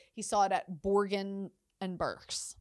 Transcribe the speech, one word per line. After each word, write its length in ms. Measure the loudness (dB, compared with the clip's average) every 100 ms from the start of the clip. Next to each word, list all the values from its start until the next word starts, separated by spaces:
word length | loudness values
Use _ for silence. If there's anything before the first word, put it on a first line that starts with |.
| _
He 80 | -12
saw 220 | 0 4
it 80 | 4
at 300 | 2 -2 -6
Borgin 680 | 2 4 4 0 -2 -6 -8 -12 _ -8
and 160 | -6 -2
Burke's. 580 | -4 -4 -8 -10 -10 -6